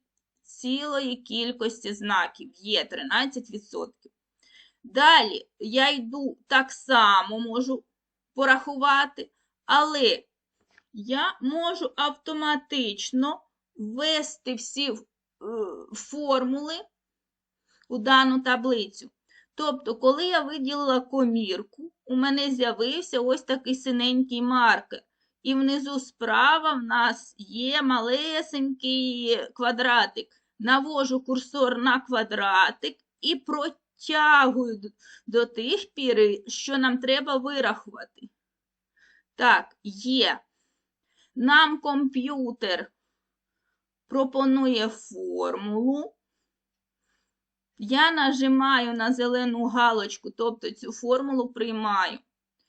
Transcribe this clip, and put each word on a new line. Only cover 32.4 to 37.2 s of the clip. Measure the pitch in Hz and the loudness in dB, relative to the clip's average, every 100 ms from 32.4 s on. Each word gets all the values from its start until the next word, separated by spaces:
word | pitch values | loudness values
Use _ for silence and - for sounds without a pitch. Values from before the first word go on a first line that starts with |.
| 196 190 180 - 294 - _ _ | 2 4 2 0 -8 -10 _ _
і | 302 269 | -4 -4
протягую | - 302 311 - _ _ - 302 302 285 262 254 240 214 | -4 -4 -6 -8 _ _ -4 2 6 6 6 2 -2 -6
д-, | 208 - - - - | -12 -18 -20 -20 -2
до | 226 240 | 0 0
тих | 233 240 403 - | -2 -4 -4 -4
пір, | - 262 214 214 202 240 | -4 2 6 4 4 -6
що | - - 269 | -10 -4 0
нам | 254 254 | 2 0
треба | 262 277 | 0 0